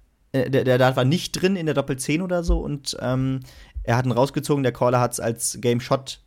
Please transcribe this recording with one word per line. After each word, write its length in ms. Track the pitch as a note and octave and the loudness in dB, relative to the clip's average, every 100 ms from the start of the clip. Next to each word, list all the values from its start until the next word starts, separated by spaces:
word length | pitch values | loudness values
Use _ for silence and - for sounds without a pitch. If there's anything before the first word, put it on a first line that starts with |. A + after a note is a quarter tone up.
| _ _ _ | _ _ _
Äh, 200 | C3+ - | -2 0
der, 120 | C3 | 2
der 140 | B2 B2+ | 2 4
Dart 180 | B2+ | 4
war 80 | B2+ | 4
nicht 280 | B2+ E3+ - | 2 0 -2
drin 240 | D3+ F#3 | -2 0
in 100 | F#3+ | 0
der 80 | D#3+ | 0
Doppel 240 | C#3 C3 C3 | -2 -2 -4
zehn 240 | - D#3 | -2 -2
oder 220 | F#3 F3 | 0 -2
so 160 | F3 E3 | 0 0
und, 360 | D3 C#3+ - - | -2 -6 -8 -6
ähm, 380 | A#2+ C3 C3 C3 C3 - - - | -2 0 -2 -4 -8 -20 -16 -8
er 160 | - A#2 | -2 0
hat 80 | |
ihn 60 | B2+ | 2
rausgezogen, 500 | A#2 C3+ D3+ - C#3+ | 2 2 0 0 0
der 100 | B2+ | 0
Caller 280 | A#2+ B2 B2 | 2 2 4
hat's 200 | A#2+ - | 2 -2
als 380 | A#2 A2 - A2+ | -4 -4 -6 -2
Game 200 | A#2+ A#2+ | 0 0
Shot, 420 | - C3+ C3 - | 0 -2 -2 -16